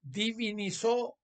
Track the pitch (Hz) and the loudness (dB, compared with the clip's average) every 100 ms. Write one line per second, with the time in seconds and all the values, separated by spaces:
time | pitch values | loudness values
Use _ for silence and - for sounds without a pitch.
0 | 147 131 220 226 226 208 202 - 226 240 | -8 0 0 2 -2 -2 -4 0 2 2
1 | 240 - | 0 -8